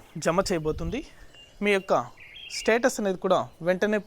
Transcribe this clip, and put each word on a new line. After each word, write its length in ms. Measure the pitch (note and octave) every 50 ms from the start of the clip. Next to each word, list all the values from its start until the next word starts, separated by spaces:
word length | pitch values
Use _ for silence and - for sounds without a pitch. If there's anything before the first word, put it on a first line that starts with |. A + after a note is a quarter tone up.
| - - - E3 D3 F#3
జమ 180 | E3 F3+ F#3+ -
చేయబోతుంది. 500 | G3+ E3 D#3 D#3 D#3 - E3 E3 F3 B3+ - - - - - - - - - - - - G#3
మీ 80 | G3+ G3+ F#3+
యొక్క 160 | F#3+ - A#3 D3 A#2+ A#2+ - - - - - - - - - -
స్టేటస్ 380 | - - A3 A#3+ A#3+ C4 B3 -
అనేది 200 | A3 G3+ F#3+ F3 -
కూడా 140 | F#3+ F#3 D#3 A#2 B2 - - D#3+ E3+
వెంటనే 300 | F#3 F#3 G#3 G#3 G#3+ G#3+ F#3+